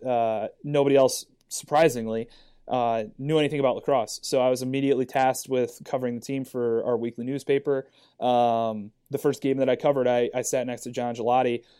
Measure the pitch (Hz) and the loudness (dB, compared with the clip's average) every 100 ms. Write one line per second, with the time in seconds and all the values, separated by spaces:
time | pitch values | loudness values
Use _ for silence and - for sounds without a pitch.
0 | 127 120 113 110 107 - 147 143 139 139 | -2 0 0 -2 -6 -10 -4 0 4 6
1 | 131 - - _ _ - - 147 165 123 | 4 2 -10 _ _ -14 -2 4 4 2
2 | 110 113 117 - - _ - 127 120 113 | -4 -6 -8 -14 -20 _ -4 -2 0 0
3 | 110 - 139 156 147 151 135 113 - 139 | -4 -8 0 2 2 2 0 0 0 0
4 | 107 - - 135 127 127 127 135 139 131 | 0 -6 -2 2 2 2 -2 -2 0 0
5 | 127 135 131 131 - 127 120 - - 135 | 0 0 0 0 -2 -2 -2 -6 -8 -4
6 | 127 120 - 139 127 127 120 113 113 117 | -4 -6 -6 -8 -6 -4 0 0 0 -2
7 | 117 113 120 135 - 139 143 135 135 _ | -2 -6 -6 -6 -2 -2 0 -4 -4 _
8 | _ _ 123 123 120 113 113 107 104 _ | _ _ 0 2 2 2 -2 -4 -10 _
9 | _ 139 147 131 139 135 131 123 147 139 | _ -2 0 0 -2 0 2 2 2 2
10 | 123 123 120 127 123 131 123 120 123 120 | 2 2 0 -2 -4 -4 -4 -8 -10 -6
11 | 120 120 117 123 123 120 - | -6 -4 0 2 2 -2 -8